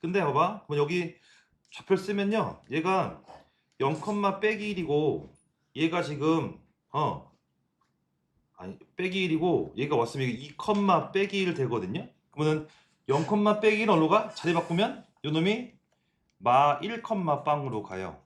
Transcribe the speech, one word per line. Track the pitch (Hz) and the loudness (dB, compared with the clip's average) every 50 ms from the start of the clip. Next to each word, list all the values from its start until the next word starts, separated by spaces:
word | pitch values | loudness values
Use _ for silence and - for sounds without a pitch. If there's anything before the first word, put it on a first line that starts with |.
근데 | - 170 180 196 | -6 -2 0 0
봐봐. | 175 147 131 143 165 180 214 202 - | 0 2 2 2 2 2 0 -6 -10
그럼 | _ 147 147 | _ 0 0
여기 | 147 147 175 180 170 165 - _ _ _ _ _ _ _ _ _ _ _ - | 0 0 0 -4 -4 -4 -8 _ _ _ _ _ _ _ _ _ _ _ -20
좌표를 | - - - 196 185 190 | -20 -2 0 0 0 0
쓰면요. | - 208 202 202 202 214 226 165 - - - _ _ | -4 -4 -2 0 0 0 0 0 -2 -6 -12 _ _
얘가 | 123 156 160 185 - 254 147 104 - - - - - - - _ _ _ _ _ _ _ | -6 -4 0 0 0 0 0 -2 -6 -12 -20 -20 -20 -20 -20 _ _ _ _ _ _ _
영, | 131 139 156 156 | -2 -2 -2 -2
컴마 | - 208 208 208 202 196 190 190 | -4 -4 -4 0 0 -2 -2 0
빼기 | 214 214 220 202 208 208 | 0 0 0 0 -4 -6
일이고 | 208 180 170 147 147 147 151 147 85 80 - - _ _ _ _ _ _ _ _ _ | -4 -4 -2 0 0 0 2 0 -2 -4 -8 -14 _ _ _ _ _ _ _ _ _
얘가 | 131 156 165 165 175 170 | -2 -2 0 0 -2 -4
지금, | 139 147 135 143 156 165 160 131 98 85 - - _ _ _ _ _ - | -4 -6 -2 0 2 2 2 0 -4 -10 -14 -20 _ _ _ _ _ -4
어, | 143 156 120 85 71 - - _ _ _ _ _ _ _ _ _ _ _ _ _ _ _ _ _ _ _ _ _ _ _ _ _ | -4 -2 -2 -4 -8 -14 -20 _ _ _ _ _ _ _ _ _ _ _ _ _ _ _ _ _ _ _ _ _ _ _ _ _
아니, | - 90 95 95 - - _ _ | -16 -16 -16 -16 -16 -20 _ _
빼기 | - 180 190 180 190 185 | -4 -4 -2 0 0 0
일이고 | 180 160 160 160 196 233 180 - - - | 0 0 2 2 2 2 2 0 -2 -4
얘가 | 104 135 147 143 | -6 -4 0 2
왔으면 | 120 117 113 - 139 131 127 | 0 0 0 -2 -4 -4 -4
이게 | 113 117 | -4 -6
이, | 139 147 - | -10 -14 -12
컴마 | _ - - 208 202 202 196 180 156 143 - - | _ -2 0 0 2 4 4 4 4 2 0 -2
빼기 | 196 202 196 202 196 | -2 -2 0 0 0
일 | 190 180 165 | 0 0 0
되거든요. | - 135 113 117 113 92 90 110 180 - - _ _ _ _ _ | -2 -2 -2 -2 -4 -4 -4 -6 -8 -8 -10 _ _ _ _ _
그러면은 | 143 151 156 156 156 151 - - _ _ _ _ _ _ - | -2 0 2 2 0 -2 -8 -18 _ _ _ _ _ _ 0
영, | 135 147 160 | 0 0 2
컴마 | - 214 208 208 214 214 214 | 2 2 2 4 4 4 4
빼기 | 214 214 214 208 220 | 4 2 4 4 2
일 | 220 | 4
어디로 | 196 160 160 156 | 4 4 4 4
가? | 180 214 214 214 | 4 2 2 0
자리 | - - - 160 170 | -10 -6 -2 0 0
바꾸면 | 170 165 - 170 170 208 240 254 - - _ _ _ _ | 0 0 0 0 0 0 0 -2 -8 -16 _ _ _ _
요 | 151 | -2
놈이 | 151 160 165 190 214 247 247 - - _ _ _ _ _ _ _ _ _ _ _ _ _ | 0 2 2 2 0 -2 -4 -10 -16 _ _ _ _ _ _ _ _ _ _ _ _ _
마 | 95 117 123 131 143 147 143 - - | 2 4 6 6 6 6 4 2 -2
일, | 208 233 226 233 | -6 -6 -8 -4
컴마 | - 226 196 180 160 147 - - | -4 -4 -2 0 0 0 0 2
빵으로 | 147 147 147 139 131 117 107 101 | 0 0 0 0 -4 -6 -6 -8
가요. | - 95 92 95 90 80 - _ | -6 -8 -8 -8 -8 -10 -14 _